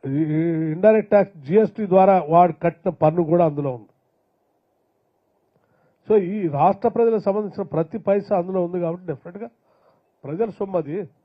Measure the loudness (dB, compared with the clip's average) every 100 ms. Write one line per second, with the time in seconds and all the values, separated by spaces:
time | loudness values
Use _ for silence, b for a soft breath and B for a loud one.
0 | -4 -4 -2 -2 -2 -2 -4 2 4 4
1 | 2 2 2 -6 0 2 2 -4 2 4
2 | 6 4 4 4 4 2 -4 -4 -8 0
3 | 0 2 0 2 2 0 -6 -8 -14 _
4 | _ _ _ _ _ _ _ _ _ _
5 | _ _ _ _ _ _ _ _ _ _
6 | 0 0 0 -6 -4 0 0 2 -2 0
7 | 0 0 -2 -4 -6 -10 -6 -4 -4 -6
8 | -2 -2 0 -4 -2 -4 -4 -4 -6 -6
9 | -10 -12 -14 -16 -18 _ _ _ _ _
10 | _ _ -12 -6 -6 -4 -6 -6 -6 -10
11 | -10 _